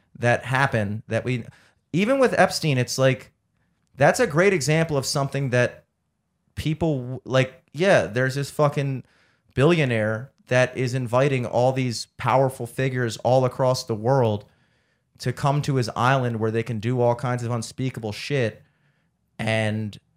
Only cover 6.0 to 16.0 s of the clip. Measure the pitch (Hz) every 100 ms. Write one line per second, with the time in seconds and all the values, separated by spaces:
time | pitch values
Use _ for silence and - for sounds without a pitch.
6 | _ _ _ _ _ - 147 156 165 139
7 | 123 127 - 131 131 - _ 143 196 151
8 | 87 113 131 139 135 - 147 143 139 131
9 | - _ _ _ _ - 147 175 135 113
10 | 107 110 135 _ - 127 127 - 123 131
11 | 120 123 143 131 120 113 127 131 127 107
12 | - - 123 127 135 131 120 - 131 127
13 | 117 107 - 131 127 - 131 127 - 107
14 | 110 135 113 104 - _ _ _ _ _
15 | _ - 127 - 143 143 143 131 110 -